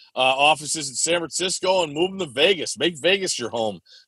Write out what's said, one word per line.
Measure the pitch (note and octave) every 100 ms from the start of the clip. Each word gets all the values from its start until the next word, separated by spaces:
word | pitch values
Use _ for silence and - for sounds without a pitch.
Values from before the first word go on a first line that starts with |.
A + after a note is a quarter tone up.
| - A#2+
uh, |
offices | C3 C3+ C#3+ D3 D3 E3 C#3
in | A#2+
San | D#3 F3
Francisco | E3 - F3+ - F#3 F#3+
and | D#3+
move | D3 F#3
them | F#3+
to | E3
Vegas. | A#2+ F3 F3+ A#2 -
Make | E3 D#3
Vegas | D#3+ G3 F3+ -
your | A2+
home. | A#2 A2 F#2 _ -